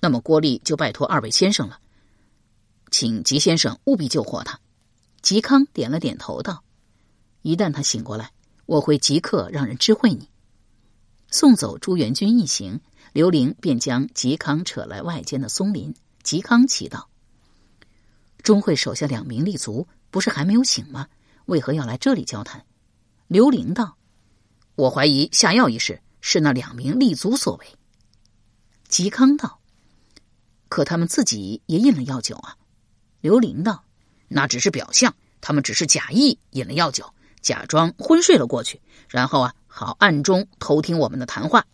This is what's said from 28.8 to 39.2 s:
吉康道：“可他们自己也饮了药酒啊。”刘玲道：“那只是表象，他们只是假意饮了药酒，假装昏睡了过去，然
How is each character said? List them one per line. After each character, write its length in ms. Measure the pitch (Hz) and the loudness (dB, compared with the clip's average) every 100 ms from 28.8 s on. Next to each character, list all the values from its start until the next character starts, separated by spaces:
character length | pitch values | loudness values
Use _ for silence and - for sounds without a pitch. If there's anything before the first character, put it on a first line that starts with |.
| _ | _
吉 200 | - 180 | -2 -2
康 280 | - 262 294 | 2 4 4
道 240 | - - _ _ _ _ _ _ _ _ _ _ _ | -2 -12 _ _ _ _ _ _ _ _ _ _ _
：“可 160 | - | -4
他 140 | 143 170 | -2 0
们 100 | 170 | -2
自 160 | - | 0
己 380 | 254 107 95 156 _ | -2 -2 -6 -10 _
也 120 | 160 | 2
饮 160 | 254 180 | 4 2
了 80 | |
药 160 | 127 131 | -2 -6
酒 160 | - - | -8 -10
啊。” 220 | - - _ _ _ _ _ _ | -18 -20 _ _ _ _ _ _
刘 180 | 151 220 | 2 4
玲 240 | 220 120 | 4 0
道 220 | 190 190 _ _ _ _ _ | -4 -4 _ _ _ _ _
：“那 200 | - 139 | -2 -2
只 120 | 123 | 0
是 100 | 202 | -2
表 220 | 139 - | -2 -2
象， 240 | - 240 - _ _ | 2 2 0 _ _
他 140 | - | -2
们 100 | 147 | -2
只 100 | 135 | 0
是 140 | 104 151 | -4 0
假 220 | 143 - | 0 0
意 260 | 165 285 - _ | 2 4 2 _
饮 180 | 135 117 | -8 -6
了 60 | |
药 180 | 143 170 | -2 -2
酒， 220 | 127 - _ _ _ | -2 -12 _ _ _
假 240 | - 110 - | -4 -4 0
装 280 | 151 165 - | 2 2 -2
昏 240 | - 330 | 2 4
睡 140 | 349 302 | 8 6
了 100 | 120 | 6
过 160 | 123 | -4
去， 200 | 110 - _ _ _ | -6 -12 _ _ _
然 220 | 123 | -2